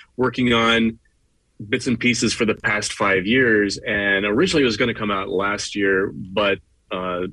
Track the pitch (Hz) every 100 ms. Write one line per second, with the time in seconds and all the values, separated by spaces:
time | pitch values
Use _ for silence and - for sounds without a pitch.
0 | - - 123 120 123 117 117 113 113 113
1 | _ _ _ _ _ - 104 120 135 117
2 | 123 117 117 - 110 107 - 107 104 -
3 | 101 95 92 127 127 107 101 95 - 104
4 | 101 98 104 107 185 170 131 107 123 107
5 | 104 98 98 92 101 104 - 104 98 95
6 | 101 - 95 98 101 98 - _ _ 95
7 | 92 90 92